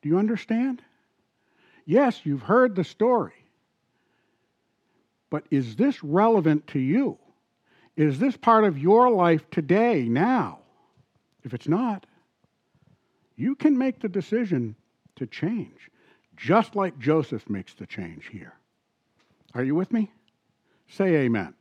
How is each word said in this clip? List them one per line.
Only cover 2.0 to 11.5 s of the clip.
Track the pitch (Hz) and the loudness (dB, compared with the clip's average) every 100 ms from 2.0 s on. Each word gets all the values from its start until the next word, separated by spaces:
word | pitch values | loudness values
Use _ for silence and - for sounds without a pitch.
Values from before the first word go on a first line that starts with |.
| 269 - | 2 0
you've | - 139 | -6 -6
heard | 104 220 254 | 2 4 4
the | 190 | 0
story. | 165 - 226 247 113 - _ _ _ _ _ _ _ _ _ _ _ _ _ _ _ _ _ _ _ | -6 -2 0 0 -2 -10 _ _ _ _ _ _ _ _ _ _ _ _ _ _ _ _ _ _ _
But | 147 - | -10 -2
is | 139 120 110 | -2 -2 -2
this | 262 269 | -2 -2
relevant | 151 165 220 220 160 151 - | -2 2 4 4 2 0 -2
to | 143 | -4
you? | 131 196 277 - _ _ _ _ _ _ _ - | 0 0 -2 -6 _ _ _ _ _ _ _ -2
Is | 151 135 | 0 0
this | 262 233 | -2 0
part | - 220 | 4 4
of | 214 147 | 4 2
your | 151 220 247 | 4 6 6
life | 214 175 160 - | 4 4 2 -2
today, | - 143 185 233 196 117 | -8 0 2 2 0 0
now? | 120 202 254 143 - _ _ _ _ _ _ _ _ | 0 2 0 -2 -8 _ _ _ _ _ _ _ _
If | 127 | -14